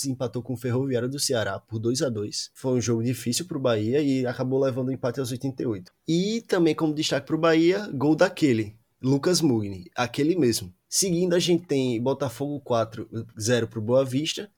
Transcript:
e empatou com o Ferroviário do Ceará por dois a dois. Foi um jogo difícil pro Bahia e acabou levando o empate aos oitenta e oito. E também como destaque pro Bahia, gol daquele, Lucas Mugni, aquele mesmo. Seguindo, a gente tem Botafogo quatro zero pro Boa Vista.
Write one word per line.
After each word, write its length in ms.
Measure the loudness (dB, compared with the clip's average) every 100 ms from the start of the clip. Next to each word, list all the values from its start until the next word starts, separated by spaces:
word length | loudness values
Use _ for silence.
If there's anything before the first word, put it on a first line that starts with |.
e 80 | -6
empatou 320 | -4 -4 -4
com 100 | -6
o 40 | -6
Ferroviário 520 | -2 0 0 0 -2
do 80 | -2
Ceará 400 | -2 0 -2 -4
por 200 | -8 -4
dois 240 | -2 0
a 60 | 0
dois. 420 | -2 -6 -6 -10
Foi 200 | -6 0
um 80 | 0
jogo 200 | 2 0
difícil 460 | 0 -2 -2 -4 -4
pro 120 | -2
Bahia 400 | 0 2 2 2
e 220 | 2 0
acabou 360 | 0 -2 -2 0
levando 300 | 0 0 -4
o 20 |
empate 280 | -2 -4 -4
aos 120 | -4
oitenta 320 | -4 -6 -4
e 20 | -4
oito. 260 | -4 -8 _ 0
E 360 | 0 2 -2 0
também 280 | 2 4 4
como 180 | 0
destaque 320 | 0 -2 -2 -2
pro 140 | 0
Bahia, 500 | 4 6 4 2 -2
gol 240 | 0 2 4
daquele, 640 | 2 4 2 2 -2 -10 _ _
Lucas 400 | 0 2 2 2
Mugni, 480 | 2 2 -2 -8 -8 -4
aquele 400 | -4 0 0 2
mesmo. 360 | 2 2 -6 -16 _
Seguindo, 460 | -2 0 0 2
a 60 | 2
gente 260 | 2 2 2
tem 340 | 0 0 0
Botafogo 600 | 0 -2 -4 -4 -6 -6
quatro 500 | -2 0 0 -6 -10 -10 -10 -6
zero 280 | 0 0 0
pro 140 | -4
Boa 240 | 2 2 2
Vista. 460 | -2 -4 -6 -12